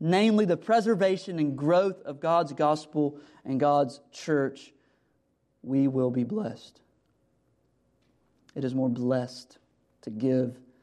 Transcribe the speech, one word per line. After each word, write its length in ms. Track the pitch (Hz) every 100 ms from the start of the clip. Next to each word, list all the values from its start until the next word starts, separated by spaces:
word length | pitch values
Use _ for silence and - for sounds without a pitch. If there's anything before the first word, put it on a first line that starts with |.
namely 460 | 160 185 220 214 202
the 100 | 165
preservation 840 | - 233 214 202 190 190 - 170
and 180 | 147 131
growth 420 | 143 175 196 185
of 180 | - 139
God's 340 | 160 170 156
gospel 640 | 139 151 151 - 151 143 147 - _
and 160 | - 135
God's 400 | 147 143 131 - _
church, 600 | - - 147 135 - - _ _ _ _ _ _ _ _ _
we 260 | 123 135 139
will 220 | 131 127
be 140 | 123
blessed. 560 | 120 214 202 - - _ _ _ _ _ _ _ _ _ _ _ _ _ _ _ _ _ _
It 100 | -
is 100 | 135
more 140 | 131 131
blessed 680 | 120 123 131 123 - - _ _ _ _ _
to 60 | -
give 480 | 110 131 131 123 123 - _